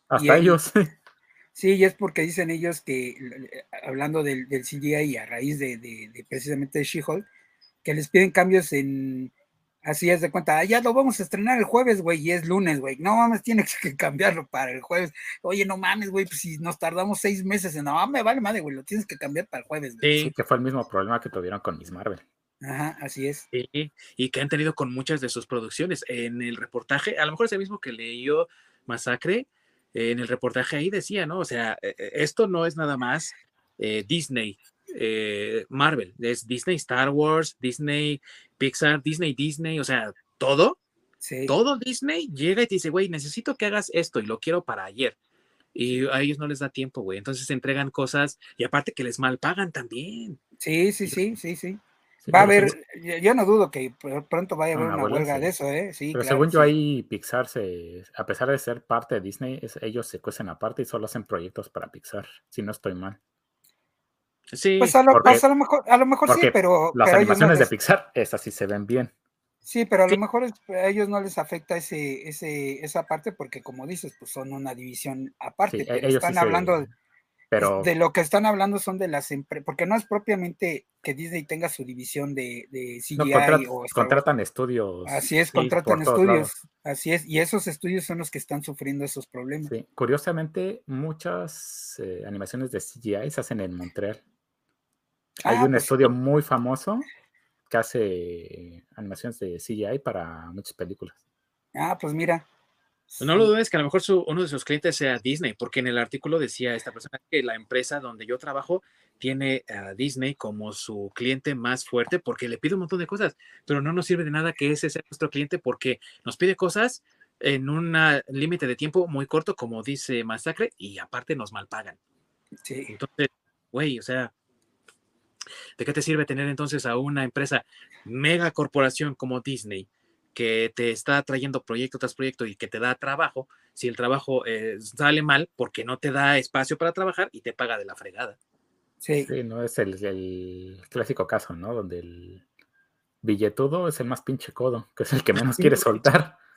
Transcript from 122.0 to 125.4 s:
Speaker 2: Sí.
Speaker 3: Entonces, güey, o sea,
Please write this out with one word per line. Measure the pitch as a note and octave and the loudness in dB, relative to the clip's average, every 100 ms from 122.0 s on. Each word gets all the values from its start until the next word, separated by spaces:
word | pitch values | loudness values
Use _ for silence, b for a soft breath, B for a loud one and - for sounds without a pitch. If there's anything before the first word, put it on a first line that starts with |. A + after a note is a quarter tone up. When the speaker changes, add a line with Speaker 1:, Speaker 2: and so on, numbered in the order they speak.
| _ _ _ _ _ - | _ _ _ _ _ -20
Speaker 2:
Sí. | - B2+ - | -12 -12 -12
Speaker 3:
Entonces, | G#2+ C#3 - C#3 - _ _ _ | -12 -12 -4 -4 -4 _ _ _
güey, | B2+ D3+ A#2+ | -4 -4 -4
o | |
sea, | - B2+ - _ _ _ _ _ _ _ _ _ _ _ | -6 -6 -6 _ _ _ _ _ _ _ _ _ _ _